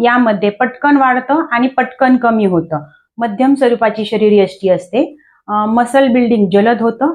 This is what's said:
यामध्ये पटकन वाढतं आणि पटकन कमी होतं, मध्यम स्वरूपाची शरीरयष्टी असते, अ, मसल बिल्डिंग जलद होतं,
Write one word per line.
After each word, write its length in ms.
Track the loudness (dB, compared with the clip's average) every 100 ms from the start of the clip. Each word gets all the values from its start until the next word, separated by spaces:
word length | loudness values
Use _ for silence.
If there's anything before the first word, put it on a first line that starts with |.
यामध्ये 480 | 0 2 0 0 -2
पटकन 480 | -2 -4 -2 0 2
वाढतं 480 | 2 0 -2 -2 -2
आणि 160 | -2 -2
पटकन 500 | -2 -4 -2 0 2
कमी 280 | 2 0 0
होतं, 380 | 0 -2 -6 -10 _ _ -8
मध्यम 360 | -6 -2 0
स्वरूपाची 520 | 2 0 0 0 -2 -4
शरीरयष्टी 640 | 0 2 4 2 -2 -2
असते, 480 | -2 -2 -4 -4 -6 _ _ -6
अ, 180 | -4 0
मसल 420 | 0 0 2 2
बिल्डिंग 420 | 2 0 0 2
जलद 280 | 2 2 0
होतं, 320 | -2 -2 -4